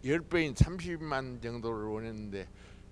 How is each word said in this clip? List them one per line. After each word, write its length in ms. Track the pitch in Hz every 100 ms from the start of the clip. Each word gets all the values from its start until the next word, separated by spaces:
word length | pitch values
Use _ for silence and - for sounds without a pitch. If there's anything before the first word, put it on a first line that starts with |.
열 160 | 131 165
배인 340 | - 170 156
삼십만 880 | 120 160 180 175 165 156 135 131 120
정도를 460 | 117 120 113 110 107
원했는데 580 | 107 113 110 107 98 90 - - - -